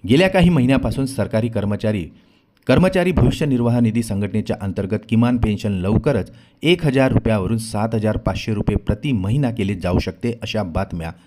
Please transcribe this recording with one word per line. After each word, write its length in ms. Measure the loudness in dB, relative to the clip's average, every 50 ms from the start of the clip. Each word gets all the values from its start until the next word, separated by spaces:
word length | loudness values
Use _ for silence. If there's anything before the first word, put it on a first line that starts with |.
| 2 4
गेल्या 200 | 4 4 4 4
काही 200 | 4 4 4 6
महिन्यापासून 560 | 6 4 4 4 2 2 2 -2 -2 -2 -4
सरकारी 420 | -4 -2 -4 -4 0 0 -2 -2
कर्मचारी, 580 | 0 -2 -2 -2 -2 -2 -2 -2 -2 -2 -2 -4 -8 -12 -20 _ _ _ _ _ _ _ _ _
कर्मचारी 440 | 2 4 4 4 4 4 2 2 2
भविष्य 340 | 2 4 2 2 2 0 0
निर्वाह 340 | 0 0 2 2 2 2 4
निधी 240 | 2 2 2 0 -2
संघटनेच्या 520 | -2 -2 -4 -4 -2 -2 -4 -2 -4 -6 -4
अंतर्गत 380 | -4 -6 -4 -4 -4 -2 -4 -6 -4 0
किमान 280 | 2 2 2 2 2
पेन्शन 340 | 0 0 0 0 -2 -2 -4
लवकरच 600 | -4 -2 -2 0 0 0 0 0 0 0 -4 -6 -12 -20 -20 _ _ _ 0
एक 220 | 0 0 2 2
हजार 260 | 0 2 2 2 2
रुपयावरून 460 | 2 0 0 0 0 0 0 -2 -2
सात 380 | -4 -4 -6 -4 -4 -4 -2 -2
हजार 220 | -2 -2 -2 -2
पाचशे 360 | -2 -4 -4 -4 -4 -4 -4 -4
रुपये 220 | -2 -2 -2 -2
प्रति 360 | -2 -2 -2 -4 -2 0 -2
महिना 400 | -2 -2 0 0 0 0 0 -2
केले 240 | -2 -2 -4 -4 -4
जाऊ 240 | -4 -2 0 0 0
शकते 400 | -2 -2 -8 -6 -6 -6 -6 -6
अशा 220 | -8 -6 -4 -4 -6
बातम्या 480 | -4 -4 -6 -6 -4 -6 -8 -8 -8 -10 _ _